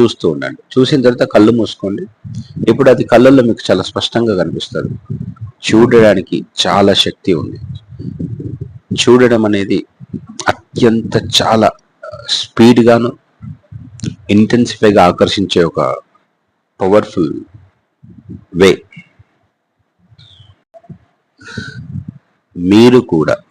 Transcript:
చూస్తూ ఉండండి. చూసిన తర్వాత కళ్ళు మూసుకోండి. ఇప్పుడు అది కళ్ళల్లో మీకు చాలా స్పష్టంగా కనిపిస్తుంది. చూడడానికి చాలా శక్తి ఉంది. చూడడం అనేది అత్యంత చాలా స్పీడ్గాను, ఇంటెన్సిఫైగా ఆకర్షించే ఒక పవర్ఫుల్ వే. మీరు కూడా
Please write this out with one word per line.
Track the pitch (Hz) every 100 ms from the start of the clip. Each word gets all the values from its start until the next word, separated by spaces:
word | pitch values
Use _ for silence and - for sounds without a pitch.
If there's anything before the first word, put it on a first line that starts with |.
చూస్తూ | 117 - 87
ఉండండి. | 71 69 - _
చూసిన | 131 127 147
తర్వాత | 123 123 131
కళ్ళు | 110 107
మూసుకోండి. | 117 101 - 98 104 - _ - - - 92 104
ఇప్పుడు | 113 135
అది | 120
కళ్ళల్లో | 123 117 131 135
మీకు | 117 98 -
చాలా | 95
స్పష్టంగా | 92 101 - 117 117 92
కనిపిస్తుంది. | 82 82 - 80 - - - - - - - - -
చూడడానికి | 110 123 120 107 95 - - - -
చాలా | 95 95 101
శక్తి | 92 90 - -
ఉంది. | 80 78 - - - - - - - - - - - - - _ -
చూడడం | - 123 123 117 107
అనేది | 104 95 92 - _ - - - - -
అత్యంత | - _ - 120 113 - 113 98 -
చాలా | - 110 107 - _ _ - - -
స్పీడ్గాను, | - - - 113 120 117 117 120 143 _ _ - - _ - - - - - -
ఇంటెన్సిఫైగా | 104 107 120 117 - 107 101
ఆకర్షించే | 90 - 95 - 92 92
ఒక | 82 80 67 67 - _ _ _ _ _ _ _
పవర్ఫుల్ | 95 104 104 98 76 - - - _ _ _ _ - - - - _ 87
వే. | 92 - _ - - _ _ _ _ _ _ _ _ _ _ _ _ _ - _ _ 659 - - _ _ _ _ - - - - - - - - _ _ _ 90
మీరు | 87 104 123 123
కూడా | - 80 76 - _